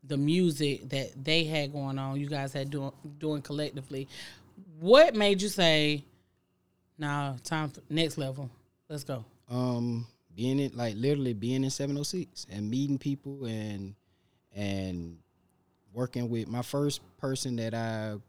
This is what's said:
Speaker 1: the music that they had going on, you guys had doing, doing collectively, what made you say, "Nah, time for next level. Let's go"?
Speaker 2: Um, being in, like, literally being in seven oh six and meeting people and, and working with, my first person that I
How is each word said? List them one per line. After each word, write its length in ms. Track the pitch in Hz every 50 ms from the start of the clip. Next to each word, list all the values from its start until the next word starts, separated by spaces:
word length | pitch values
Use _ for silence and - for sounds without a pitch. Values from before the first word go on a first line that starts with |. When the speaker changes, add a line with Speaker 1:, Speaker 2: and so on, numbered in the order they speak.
| -
Speaker 1:
the 120 | 139 143
music 720 | 139 143 147 160 180 185 175 151 131 151 143 139 - - 131
that 220 | 147 139 131 - - 139 135
they 220 | 147 156 165 165
had 280 | 156 156 156 143 139 147
going 260 | 143 139 135 135 135
on, 200 | 135 135 135 139
you 80 | 143 143
guys 240 | 151 139 139 139 135
had 180 | 143 135 139
doing, 220 | 143 147 139 139 - - - 156 143 147
doing 240 | 165 156 151 147 139
collectively, 640 | - 147 143 151 147 139 147 131 - 147 135 135 135 - - - - - - - - - - - - 160 156
what 340 | 160 185 233 277 320 339 233
made 260 | 214 208 202 202 185
you 80 | 196 208
say, 560 | 185 - 180 165 156 151 151 151 151 143 143 - _ _ _ _ _ _ _ _ _ _ _ _ _ _ _ _ _ -
"Nah, 360 | 156 147 143 147 143 139 135 120 -
time 260 | - 170 156 156 147
for 100 | - - - -
next 300 | 147 160 165 156 139 -
level. 320 | 143 131 135 135 139 120 - - _ _ _ _ _ _
Let's 160 | 151 147 139
go"? 200 | - 139 123 113 - _ _ _ -
Speaker 2:
Um, 580 | 120 123 127 127 123 120 120 120 117 117 117 113 _ _ _ _ -
being 240 | 92 113 127 135 139
in, 140 | 139 131 -
like, 200 | 117 120 117 104
literally 380 | 104 120 139 147 143 135 123 117
being 280 | 101 98 120 131 131 135
in 60 | 135
seven 260 | - - 139 139 143 143
oh 40 | 147
six 440 | - - 185 165 - _ - - -
and 180 | 95 104 104 104
meeting 280 | 117 131 139 139 139 131
people 460 | - 147 139 139 _ 139 139 139 135
and, 500 | 117 113 110 107 107 104 98 98 95 101 _ _ _ _ _ _ _ _ _ _ _ -
and 640 | 98 104 101 98 98 95 92 90 87 85 85 82 80 _ _ _ _ _ _ _ _ _ _ _ _ _ _ 98
working 360 | 117 127 123 - 123 123 117
with, 180 | 120 113 110 -
my 140 | 113 120 120
first 380 | - - 143 147 147 143 - - - _ _
person 380 | - 135 135 127 - 135 123
that 180 | 117 113 113 110
I 420 | 117 113 113 113 110 107 110 107 101 -